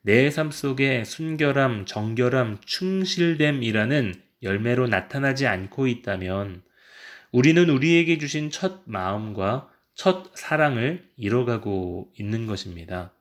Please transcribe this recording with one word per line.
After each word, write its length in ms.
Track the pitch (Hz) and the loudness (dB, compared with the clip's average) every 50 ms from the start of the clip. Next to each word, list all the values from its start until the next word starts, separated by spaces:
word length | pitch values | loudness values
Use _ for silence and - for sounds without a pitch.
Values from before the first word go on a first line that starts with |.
내 300 | _ - 101 117 135 147 | _ 4 4 6 4 4
삶 200 | 147 - 156 156 | 2 -2 -4 -4
속에 540 | 147 - - 143 135 127 139 139 131 123 110 | -6 -6 -4 -4 0 0 2 2 2 0 -2
순결함, 800 | - - - 160 160 160 147 151 143 135 139 135 131 117 104 98 | -6 -8 -8 -6 -6 -2 0 0 2 2 2 2 2 0 -2 -6
정결함, 720 | - - 110 107 110 113 117 127 123 127 135 123 110 104 101 - | -6 -6 -4 -4 -2 0 0 0 2 2 2 0 0 -4 -8 -8
충실됨이라는 1500 | - - - 185 185 190 190 190 185 - 175 175 170 165 151 151 151 143 135 120 113 107 110 107 117 143 151 127 101 87 - _ _ _ _ - | -8 -8 -4 -2 -2 0 0 -2 -2 0 0 0 0 2 2 2 0 2 0 0 0 2 2 2 2 2 0 0 0 -4 -8 _ _ _ _ -4
열매로 440 | 98 98 101 110 120 120 123 127 | -2 -2 0 2 0 2 2 2
나타나지 600 | 123 107 95 92 - - 139 135 139 135 135 139 | 2 2 0 -2 -2 -6 -2 0 0 0 0 0
않고 420 | 127 101 92 95 101 - - 135 131 | 0 0 -2 -4 -8 -4 -2 0 0
있다면 720 | 120 117 - - 98 95 92 92 92 98 101 101 92 92 - _ _ _ _ - - - - - - - - _ - | 0 -2 -4 -6 -4 -4 -2 -4 -2 -2 -4 -6 -8 -12 -16 _ _ _ _ -20 -20 -20 -20 -20 -20 -20 -20 _ 2
우리는 360 | 123 123 - 160 170 175 170 | 4 6 6 6 6 6 6
우리에게 480 | 147 131 139 160 170 170 170 165 170 | 4 4 4 6 6 6 6 4 2
주신 320 | 156 151 143 - 156 151 151 | 0 0 -4 -4 -4 -4 -4
첫 320 | - - - 190 185 - _ | -6 -4 -4 -4 -4 -6 _
마음과 840 | - 110 98 92 95 98 107 107 107 104 101 95 98 113 135 147 - _ _ _ _ _ | -8 -6 -4 -2 -2 -2 -2 -4 -6 -4 -2 0 0 0 -2 -4 -10 _ _ _ _ _
첫 360 | - - 190 185 185 - - _ | 0 2 2 2 2 -4 -14 _
사랑을 680 | - - - 160 156 156 147 135 113 117 135 170 180 - _ _ - | -16 -6 -2 2 2 4 2 2 2 0 -2 -2 -4 -10 _ _ -6
잃어가고 920 | 117 101 110 123 127 120 120 110 110 104 101 95 92 90 87 90 95 - _ - | -2 0 0 2 2 0 -2 -2 -2 -4 -4 -2 -2 -4 -6 -8 -10 -14 _ -10
있는 280 | 104 101 110 113 117 | -6 -4 -4 -4 -4
것입니다. 680 | 110 107 95 - 98 90 85 85 90 92 90 90 90 _ _ | -4 -6 -6 -8 -10 -14 -14 -12 -8 -8 -8 -8 -10 _ _